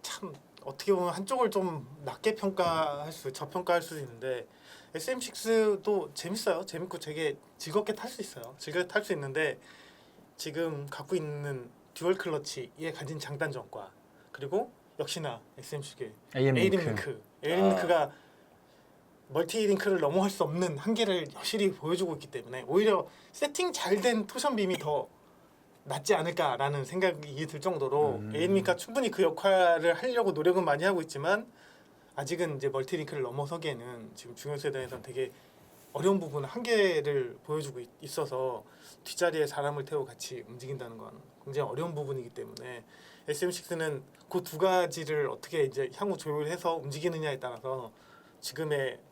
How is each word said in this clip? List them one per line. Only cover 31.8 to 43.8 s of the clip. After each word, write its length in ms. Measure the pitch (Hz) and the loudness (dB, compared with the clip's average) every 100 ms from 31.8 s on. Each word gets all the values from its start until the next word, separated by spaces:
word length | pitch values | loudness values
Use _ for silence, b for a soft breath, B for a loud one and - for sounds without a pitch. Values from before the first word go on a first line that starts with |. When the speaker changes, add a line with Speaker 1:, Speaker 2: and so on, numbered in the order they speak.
| B B B - | B B B -8
Speaker 1:
아직은 380 | 139 165 170 139 | -4 0 0 0
이제 120 | 135 | -2
멀티 260 | 135 131 170 | -2 -2 -4
링크를 260 | 147 147 | -4 -4
넘어서기에는 880 | 127 131 143 165 156 120 120 120 110 | -4 -2 -4 -4 -4 -6 -8 -12 -14
지금 200 | - 120 | -16 -16
중형 240 | 120 143 143 | -12 -8 -4
세단에서는 440 | 143 131 127 123 | -4 -4 -6 -8
되게 280 | 110 123 127 B B B - - - | -8 -4 -4 B B B -20 -20 -10
어려운 260 | 147 175 196 | 0 4 4
부분, 260 | 160 143 | 0 -6
한계를 920 | 139 240 240 220 196 160 143 143 123 - | -4 -6 2 4 6 4 2 0 -2 -8
보여주고 360 | - 151 143 123 | -6 -4 -4 -10
있-, 100 | 120 - | -14 -16
있어서 640 | 147 - 139 131 131 113 - B B B | -8 -4 -2 -2 -2 -4 -12 B B B
뒷자리에 420 | - - 175 156 147 | -12 0 0 2 0
사람을 380 | - 143 147 | 0 -2 -2
태우고 220 | 139 151 135 | -4 -4 -4
같이 360 | - - 127 110 | -8 -12 -12 -12
움직인다는 480 | 120 127 135 120 113 | -14 -10 -8 -10 -12
건 240 | 107 - - _ | -16 -18 -20 _
굉장히 240 | - 139 123 | -6 -4 -2
어려운 240 | 123 170 | -2 -4
부분이기 360 | 151 139 135 117 | -4 -4 -6 -8
때문에 540 | - 110 110 123 120 - B B B - | -12 -12 -12 -12 -12 -16 B B B -8
에스엠 220 | 147 180 | -2 -2
식스는 520 | 175 - 165 | -2 -6 -4